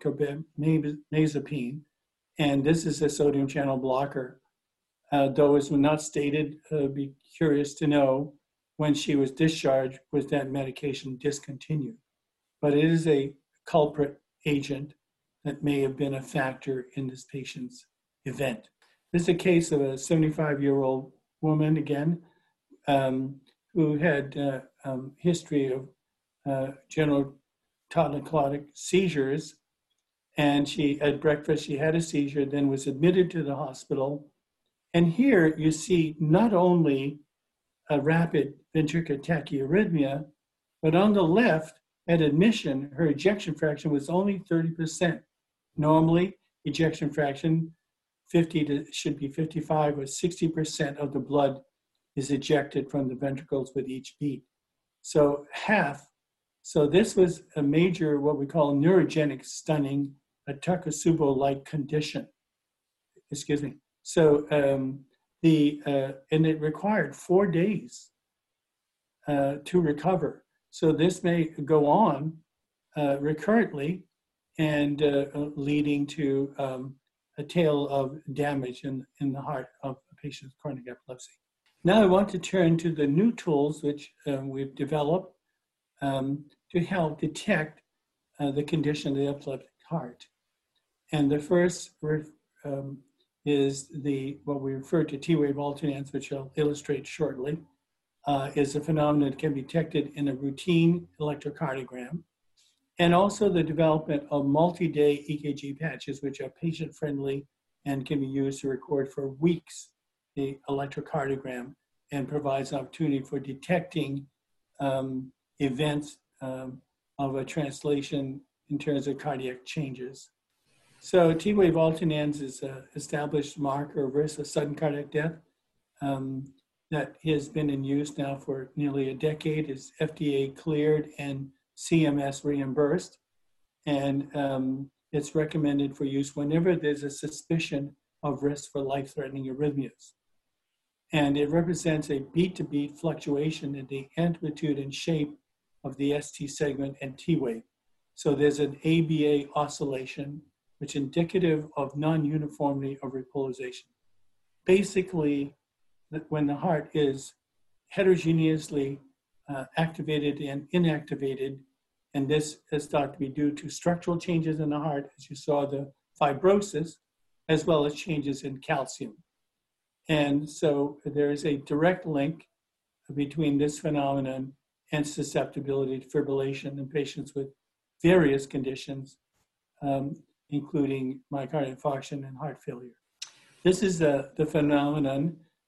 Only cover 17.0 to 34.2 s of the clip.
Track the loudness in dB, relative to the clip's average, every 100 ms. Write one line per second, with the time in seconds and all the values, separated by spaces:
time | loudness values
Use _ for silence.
17 | -8 -10 -12 -12 -12 -12 -12 -14 _ _
18 | _ _ -12 -4 -4 -4 -12 _ _ _
19 | _ 0 2 2 4 4 4 0 0 -4
20 | 0 2 2 2 0 2 2 2 2 0
21 | -6 _ _ _ 0 2 4 2 0 0
22 | 0 -2 -6 _ _ _ _ _ 0 2
23 | 2 -2 -4 -10 _ _ _ 2 2 4
24 | 2 2 -2 -4 -2 -4 -10 _ -8 -8
25 | -10 -2 0 0 0 0 0 -2 -6 _
26 | _ _ _ _ -4 -4 -4 -8 _ 0
27 | 2 2 0 -6 _ _ _ _ _ 0
28 | 0 -2 -2 0 0 -2 -8 -14 0 2
29 | 2 2 0 -2 -6 -18 _ _ _ _
30 | _ _ _ 0 2 4 2 0 0 2
31 | 0 2 2 0 0 -2 -2 -2 2 2
32 | 0 0 0 0 0 2 0 0 -2 2
33 | 4 6 2 0 -4 -4 -6 -10 -6 -2
34 | -2 -4